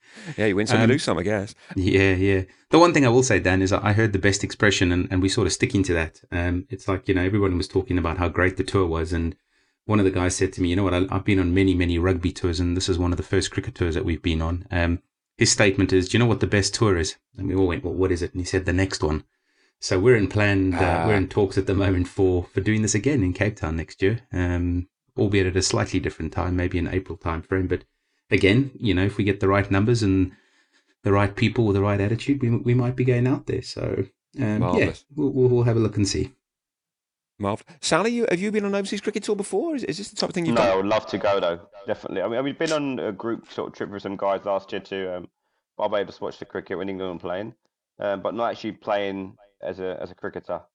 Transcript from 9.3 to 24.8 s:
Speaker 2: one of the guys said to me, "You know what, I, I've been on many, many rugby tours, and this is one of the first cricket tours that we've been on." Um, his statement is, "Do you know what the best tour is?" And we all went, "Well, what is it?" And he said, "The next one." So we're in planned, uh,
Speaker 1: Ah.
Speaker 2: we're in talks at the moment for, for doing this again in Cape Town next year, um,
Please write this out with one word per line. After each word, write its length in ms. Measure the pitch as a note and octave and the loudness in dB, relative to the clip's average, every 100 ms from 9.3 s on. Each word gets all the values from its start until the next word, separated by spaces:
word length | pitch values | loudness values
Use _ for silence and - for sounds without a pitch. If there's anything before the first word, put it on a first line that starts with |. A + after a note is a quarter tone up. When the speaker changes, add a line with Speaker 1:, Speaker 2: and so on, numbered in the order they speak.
| - _ _ _ _ - | -6 _ _ _ _ -2
Speaker 2:
one 140 | G#2+ | 2
of 60 | F#2+ | 2
the 60 | |
guys 240 | F#2+ F2+ - | 2 -2 0
said 160 | F#2 | -2
to 80 | - | 0
me, 80 | F2 | 0
"You 60 | F2 | 2
know 80 | |
what, 100 | F#2+ F2+ | 2 0
I, 100 | F#2 | 0
I've 120 | F#2+ G2+ | -2 0
been 140 | G2 | 2
on 140 | F2 | 2
many, 200 | F#2 F#2+ F2+ | 4 4 2
many 240 | E2+ E2+ | 0 0
rugby 320 | F2+ F2 F2 | 0 0 -2
tours, 280 | - F2+ E2+ | -2 -4 0
and 160 | F2 F2+ | 0 0
this 140 | F#2+ | -2
is 80 | F2 | 0
one 120 | F2+ | 0
of 60 | F2 | -2
the 60 | |
first 280 | - F#2+ F2+ | -2 -2 -2
cricket 240 | - - - | -6 -8 -4
tours 180 | F2 E2 | -2 -2
that 80 | |
we've 180 | E2+ D#2+ | -2 -2
been 200 | E2+ D#2+ | 0 0
on." 240 | D#2+ F2 - | 0 -4 -4
Um, 300 | F2+ E2+ F2 _ _ _ - | 0 0 0 _ _ _ 0
his 140 | A#2+ | 2
statement 420 | - G#2 F#2+ F#2 | 4 4 4 4
is, 160 | F#2 F2+ | 4 2
"Do 80 | A2 | 2
you 20 | |
know 100 | A#2+ | 2
what 100 | G2+ | 2
the 60 | F#2 | 2
best 260 | G#2 G2 | 2 0
tour 240 | - A2 F2+ | 2 2 2
is?" 180 | D#2+ - _ - | 0 -6 _ -10
And 100 | F#2+ | -4
we 80 | F#2 | 0
all 120 | F#2 | 0
went, 160 | E2 | 0
"Well, 100 | F2 | -4
what 180 | D#2 F#2 | 0 0
is 100 | F2 | 0
it?" 100 | E2+ | -2
And 80 | F2+ | -6
he 40 | F2+ | -4
said, 200 | F#2+ E2+ | -2 0
"The 80 | |
next 300 | E2+ F#2+ - | 0 0 0
one." 200 | D#2 D#2 - _ _ _ _ _ | -2 -2 -6 _ _ _ _ _
So 200 | - F#2+ | -2 2
we're 180 | F#2+ F#2 | 4 4
in 100 | F#2 | 2
planned, 460 | G#2 G#2 G2 F#2 F2+ | 0 2 2 2 2
uh, 280 | F#2 E2 | 0 2
Speaker 1:
Ah. 40 | E2 | 2
Speaker 2:
we're 80 | G#2 | 0
in 120 | F2+ | 0
talks 280 | - G2 - | 0 0 0
at 100 | F#2+ | 0
the 80 | G2 | 0
moment 320 | F#2+ F2+ F2+ | 2 0 -2
for, 360 | - F#2 F2+ F2 | 0 2 2 -2
for 160 | - | -4
doing 200 | G2+ G#2+ | 0 0
this 140 | G#2+ A2 | 0 0
again 280 | C3+ D3 | 0 2
in 100 | F#2 | 0
Cape 220 | F2+ G2+ - | 0 -2 -2
Town 200 | D#2 D#2+ | -4 -4
next 240 | D#2 - | -6 -2
year, 200 | F#2+ A#2 - | 0 0 -6
um, 560 | F2 F2+ F2 F2 F2 | -4 -2 0 0 -2